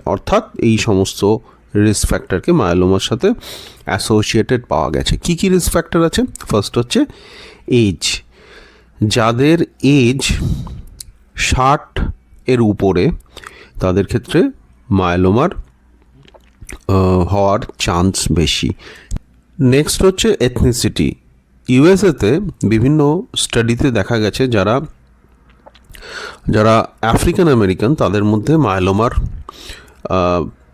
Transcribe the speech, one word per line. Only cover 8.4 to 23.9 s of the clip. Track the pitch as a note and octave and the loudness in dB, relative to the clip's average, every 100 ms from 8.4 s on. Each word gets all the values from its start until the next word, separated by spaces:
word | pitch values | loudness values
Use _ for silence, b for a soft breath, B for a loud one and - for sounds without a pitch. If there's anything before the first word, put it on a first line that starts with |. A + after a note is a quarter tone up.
| b b b b b - G#2+ | b b b b b -4 -2
যাদের | A#2+ A2 A#2+ C#3+ E3+ - _ | 2 0 2 2 2 0 _
এজ | C3+ C#3+ A#2+ C3+ - - B B B B - - - - _ - | 2 4 2 0 -2 -2 B B B B -16 -20 -20 -20 _ -8
ষাট | - - C3 D3+ - - - - _ - - | -2 0 2 0 -2 -6 -6 -8 _ -8 0
এর | B2+ | 2
উপরে, | A2 G2 G2 F2 A#2+ - B B B B B - | 2 2 2 2 0 -2 B B B B B -4
তাদের | F#2 F#2 F#2 | 0 0 0
ক্ষেত্রে | A2+ - D3+ C4+ - _ _ - | -4 0 0 0 -4 _ _ -2
মায়োলোমার, | G2 F2+ F2 F#2 G#2+ E3+ | 0 2 2 2 2 0
আহ, | - - _ _ _ _ _ - - _ _ - - - F#2+ F#2 F#2 | -4 -14 _ _ _ _ _ -20 -20 _ _ -20 -10 -2 2 2 2
হওয়ার | F2 G2+ G2 G#2+ A#2+ - | 2 0 2 0 -4 -6
চান্স | - F2 F#2 - - | -4 0 0 0 -2
বেশি। | D#2 D2+ - - - B B B - - _ _ - | 0 0 -2 -4 -6 B B B -10 -10 _ _ -2
নেক্সট | C3 C3 D3 - F#3+ | 2 2 0 0 0
হচ্ছে | F#3+ A3+ - | 2 0 0
এথনিসিটি। | B2 B2 B2 A#2+ G#2 - C#2 - _ _ _ _ - | -2 0 0 0 -2 -2 -2 -4 _ _ _ _ 0
ইউএসএতে | B2+ D#3+ F#3+ G3 D3 G#2 D#3 G3 - | 4 4 4 2 2 0 0 -4 -4
বিভিন্ন | G2+ A2+ C3 D3+ C#3+ E3 B3 - | 0 2 2 2 2 0 -4 -8
স্টাডিতে | - A#2+ A2+ A#2+ D3 | -4 -2 0 0 0